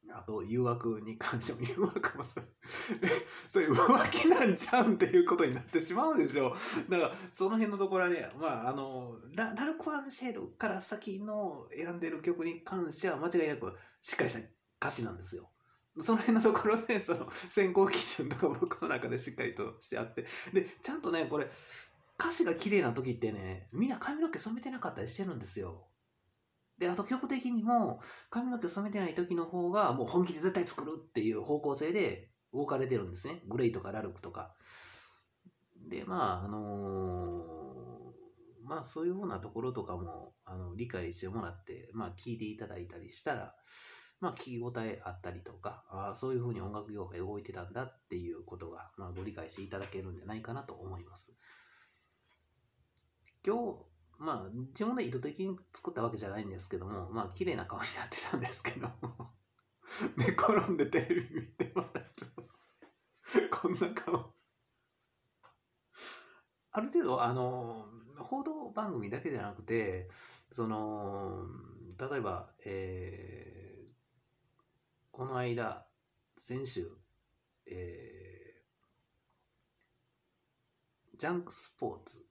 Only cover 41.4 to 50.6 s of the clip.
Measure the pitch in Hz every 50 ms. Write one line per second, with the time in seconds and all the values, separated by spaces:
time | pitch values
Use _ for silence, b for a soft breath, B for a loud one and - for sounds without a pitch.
41.4 | 98 85 90 90 - - - - - - 98 110 104 90 92 - - 123 117 113
42.4 | 110 107 107 - 113 98 95 90 87 90 90 87 98 - - - - 156 143 110
43.4 | 98 - - _ B B B B B B B B B B B B - 170 - -
44.4 | - 131 123 117 117 123 120 117 113 110 101 - - 92 92 - - 95 90 87
45.4 | 90 - - 92 - 101 - - - _ 98 95 98 101 98 - - 131 131 123
46.4 | 120 120 113 95 92 98 104 107 104 104 107 104 95 90 90 87 92 95 104 104
47.4 | - - 95 92 90 92 95 120 127 123 - _ _ _ - 90 87 85 85 -
48.4 | 117 - - 87 87 82 80 - - - _ - 98 90 90 92 95 107 - -
49.4 | - - - - 98 95 - 98 101 95 - 95 90 92 90 90 - 92 107 110
50.4 | 110 - 117 -